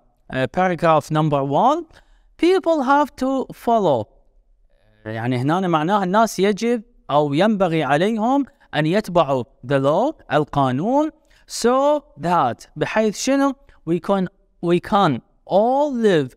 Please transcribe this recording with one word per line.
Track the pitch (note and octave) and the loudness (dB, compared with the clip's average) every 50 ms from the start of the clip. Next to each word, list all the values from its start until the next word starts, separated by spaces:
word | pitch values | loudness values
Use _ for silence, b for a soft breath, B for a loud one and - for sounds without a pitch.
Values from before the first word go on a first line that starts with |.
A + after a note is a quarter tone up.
| _ _ _ _ _ - | _ _ _ _ _ -8
آه، | - C3 C3 - - | -6 -4 -4 -2 -2
paragraph | F3+ F#3 F#3 F3 - E3+ E3 D#3+ D3 - | 0 0 0 0 0 2 2 2 2 0
number | - D#3 D#3 D#3 D#3 D3 C#3 C#3 | 0 0 0 0 0 0 0 -2
one، | C#3+ C#3 E3 G#3+ C4 D4+ F4 D#4+ - b b b b b b b b b | 0 0 2 2 2 2 0 -4 -10 b b b b b b b b b
people | - D#4+ F4 F#4+ F4+ - E4 E4 D4+ B3 | 0 2 2 2 2 2 0 0 0 2
have | C4+ C#4 D4 D4 - - - B3+ | 2 2 2 2 0 -4 -4 -4
to | C4+ C4+ C4 - - - - - | -2 -2 -4 -6 -8 -12 -6 -2
follow، | A#3+ A#3 A3 F#3+ D#3+ C3+ A2 G#2 - _ _ _ _ _ _ _ _ _ _ _ _ _ _ G2+ G#2+ G#2+ A2 G#2+ | 0 0 2 2 2 0 0 -2 -6 _ _ _ _ _ _ _ _ _ _ _ _ _ _ _ _ _ _ -12
يعني | A2 A2+ A2+ A#2 B2+ C3 | -10 -8 -6 -4 -4 -2
هنا | B2 C3 D3 E3 F#3+ F#3+ | -2 -2 -2 -2 -2 0
معناها | F3 E3 D3+ D3+ F3+ G#3+ G3+ F#3+ | 0 -2 -2 0 0 -2 -2 -2
الناس | F3+ F#3 A3 A3+ - - - | 0 0 0 0 0 0 -2
يجب | F#3+ G#3 G3+ F3+ A3+ A#3+ A#3+ A3 - _ _ _ _ - | 0 0 0 -2 -2 -4 -4 -4 -6 _ _ _ _ -2
أو | C#3 D3 D3+ C#3+ C#3 | 0 0 0 0 0
ينبغي | D#3 G3 A3+ G#3+ F#3 F#3+ E3 E3 D#3+ C#3+ | 2 2 2 2 0 0 0 0 0 0
عليهم | B2+ C#3+ D3+ F#3 G#3+ A#3 G#3+ G#3+ B3 C4+ C#4+ C4+ - b b b b b | 0 0 0 0 0 -2 -2 -2 0 0 0 -2 -4 b b b b b
أن | D3+ D3+ | -2 0
يتبعوا | D#3 F#3 G#3+ G#3+ F#3+ F3 F3 D3+ C3+ C#3 B2+ A2+ - _ _ B2 | 0 0 -2 -2 0 0 0 0 0 0 -4 -4 -6 _ _ -6
the | B2 C#3+ C3+ | -2 0 0
law، | C3+ C#3 D#3 F#3+ B3 D#4 - - _ - C3 | 2 2 2 0 0 -2 -4 -8 _ -2 -2
القانون، | D#3 D3 - - C#3+ C3+ B2+ B2 C3+ F3+ A#3 C4+ D4 D#4 D#4 - _ _ b b b b | -2 -2 -2 -2 0 0 0 0 -2 -2 0 0 0 0 -2 -6 _ _ b b b b
so | b - - - A#3+ B3+ C4+ C#4 D4 D4+ C#4+ - _ - C#3+ | b -6 -2 0 0 2 2 2 2 0 -2 -4 _ -14 -8
that، | D3+ E3+ F3+ E3 C#3 A#2+ A2 - - - - | -4 0 0 2 2 0 -2 -6 -12 -12 -8
بحيث | D3+ D3+ - - A3 A3 G#3+ F#3 | -6 -4 -2 0 0 0 -2 -2
شنو؟ | - - C4 C#4 C#4 C#4 C#4 C4 - _ b b b b D#3+ | -4 -2 -2 0 0 0 0 -2 -6 _ b b b b -4
We | F3 E3+ | -4 -2
can، | - - G3+ G3 F#3 - _ _ _ _ _ _ F3 | 0 -2 -2 0 -2 -4 _ _ _ _ _ _ -2
we | E3+ F3+ E3+ | 0 0 0
can | - - G#3+ G3+ F#3+ D#3 B2 A2+ - _ _ _ _ | 0 0 2 2 2 2 0 -2 -6 _ _ _ _
all | - E3 G3 A3 B3 C4 C#4 D4+ D4 | 0 2 2 2 2 2 0 0 -2
live، | B3+ A#3 A3+ G#3 F3+ D3+ C3+ B2 - | 0 0 2 2 2 2 0 -2 -8